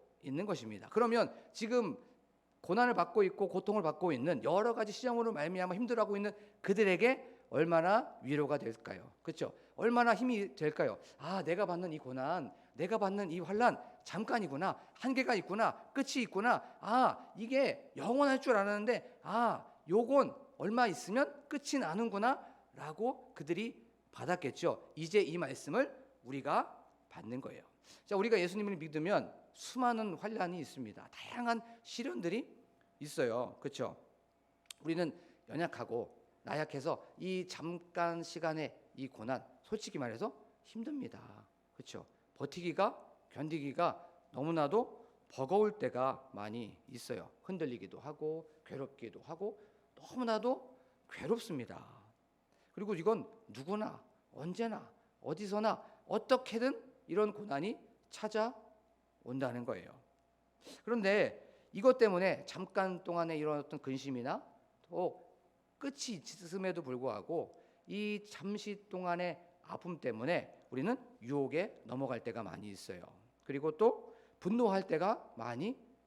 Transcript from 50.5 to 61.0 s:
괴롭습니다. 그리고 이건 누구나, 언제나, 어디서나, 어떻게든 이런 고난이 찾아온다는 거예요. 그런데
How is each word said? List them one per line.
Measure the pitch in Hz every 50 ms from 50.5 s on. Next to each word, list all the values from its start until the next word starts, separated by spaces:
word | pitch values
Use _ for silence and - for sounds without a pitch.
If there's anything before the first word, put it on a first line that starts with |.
| 269 - - - - - _ _ _ _ _ -
괴롭습니다. | - - - 147 226 233 - - 170 131 117 - 90 - - - - - - - _ _ _ _ _ _ _ _ _ _ _ _
그리고 | _ 180 208 202 208
이건 | 156 160 208 226 180 131 - - - - -
누구나, | 104 123 135 165 202 214 214 - - - - _ _ _ _ _
언제나, | - - 147 170 180 220 233 226 214 - - - - _ _ _ _ _
어디서나, | - - 160 185 208 190 202 208 220 220 185 - - - - - _
어떻게든 | - - 220 220 - 262 254 262 - 220 226 240 269 - - - - - _ _ -
이런 | 165 202 214 208 202
고난이 | - - 208 139 139 165 214 262 - - - _ _ _ _
찾아온다는 | - - - 208 214 214 214 233 - - - - - _ _ _ _ _ _ _ _ _ - 120 127 135 135 123 117 120 120
거예요. | 120 110 92 87 - - - _ _ _ _ _ _ _ _ _ _ _ _ - - - - -
그런데 | 214 240 233